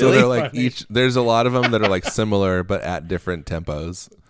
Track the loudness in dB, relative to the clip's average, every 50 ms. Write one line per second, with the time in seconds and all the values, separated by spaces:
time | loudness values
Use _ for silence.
0 | 4 6 6 6 6 4 2 0 -2 -2 -2 -2 -2 -2 -4 -6 -10 -4 0 0
1 | 2 2 2 2 2 2 2 2 2 2 2 0 2 2 2 2 2 2 0 0
2 | -2 -4 -4 -2 0 0 2 2 2 2 0 0 -2 -2 -4 -4 -4 -6 -6 -8
3 | -6 -6 -6 -6 -4 -6 -6 -6 -8 -8 -8 -8 -6 -8 -8 -8 -8 -8 -10 -12
4 | -16 -18 -20 -20 _